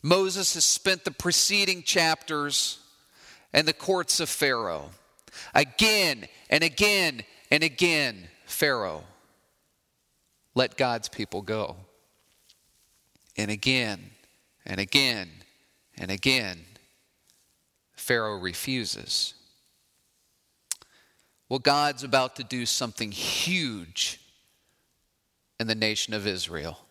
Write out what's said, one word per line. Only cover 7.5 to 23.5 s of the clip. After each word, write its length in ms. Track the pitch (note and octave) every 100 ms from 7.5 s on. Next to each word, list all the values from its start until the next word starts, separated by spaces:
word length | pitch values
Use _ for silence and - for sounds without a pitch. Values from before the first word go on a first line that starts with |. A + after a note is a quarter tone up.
and 120 | D3+
again, 680 | D#3+ B2+ F3 D#3+ C3+ G2 F2 - -
"Pharaoh, 580 | - D3 B2+ F#2+ D#2 - - _ _ _ _ _ _ _ _ _ _ _ _ _ B2
let 200 | B2+ -
God's 320 | B2+ A#2 -
people 360 | - G#2 G2
go." 320 | G2+ A2 G#2 F#2 G2 _ _ _ _ _ _ _ _ _ _ _ _ _ _ -
And 140 | G#2
again 640 | G#2 C3 C3 A2+ F#2+ G2 - _ _ _ _ -
and 140 | F#2+
again 640 | G2 C#3 C3+ A2+ F2+ D#2+ - _ _ _ _ -
and 140 | F2+
again, 560 | F#2+ C3+ C3 G#2 F2 E2 - _ _ _ _ _ _ _ _ _ _ _
Pharaoh 480 | - - A#2+ A2 G2+
refuses. 960 | F#2 F2 - C3 G#2+ - - - - - _ _ _ _ _ _ _ _ _ _ _ _ _ - - _ _ _ _ _ _
Well, 120 | C3+
God's 420 | C#3+ C#3+ D3 B2+
about 340 | C3+ C3+ B2+ -
to 60 |
do 220 | A#2+ B2+ A#2
something 460 | - A#2+ - A2
huge 1080 | G2+ - - -